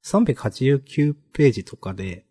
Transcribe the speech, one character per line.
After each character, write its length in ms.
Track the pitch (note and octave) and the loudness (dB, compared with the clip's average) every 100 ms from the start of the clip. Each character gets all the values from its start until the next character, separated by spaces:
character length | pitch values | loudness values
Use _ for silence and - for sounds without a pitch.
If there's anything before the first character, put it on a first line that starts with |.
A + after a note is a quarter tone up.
三 220 | - G3+ | 0 0
百 140 | A#3 C3 | 2 0
八 260 | A2+ - | -4 -2
十 160 | C3+ C#3 | 0 0
九 340 | - - D3 D3 _ | -2 -2 -2 -2 _
ペ 160 | - C#3+ | 2 2
ー 40 | |
ジ 120 | A2 | 2
と 120 | - - | -10 -12
か 180 | - | -12
で 320 | F#2+ F#2+ F2+ _ | -10 -10 -10 _